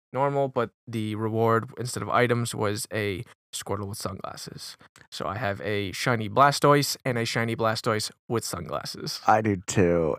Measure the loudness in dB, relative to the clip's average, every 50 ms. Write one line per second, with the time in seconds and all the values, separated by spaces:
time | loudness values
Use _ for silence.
0 | _ _ -2 0 0 2 2 2 0 0 0 0 -2 -2 -4 _ _ -8 -4 -4
1 | -2 -2 -2 -2 -2 0 2 2 4 4 4 4 2 0 -4 -8 -6 -6 -6 -6
2 | -2 0 2 4 4 4 4 2 0 -2 -2 -2 -2 0 -2 -2 -4 -4 -4 -2
3 | -2 -2 -2 -4 -8 -12 -18 _ _ _ -12 -10 -6 -6 -6 -4 -6 -6 -8 -6
4 | -8 -8 -8 -8 -10 -12 -12 -12 -12 -14 -14 -14 -16 -16 -18 -18 -20 -20 _ -20
5 | -20 _ -12 -8 -6 -6 -4 -2 -2 -2 -2 -4 -4 -4 -2 -2 -2 -4 -4 -2
6 | 0 0 0 0 -2 0 4 4 6 6 4 4 4 6 6 4 4 0 -4 -4
7 | -2 -2 -2 0 -2 -2 0 0 0 0 0 0 2 0 0 0 0 0 0 0
8 | -2 -4 -8 _ _ -4 -2 -2 -2 -4 -6 -8 -6 -6 -6 -6 -6 -8 -10 -8
9 | -8 -8 -8 -2 2 4 4 4 4 2 0 0 -2 -2 2 4 4 6 6 4
10 | 2 0 -2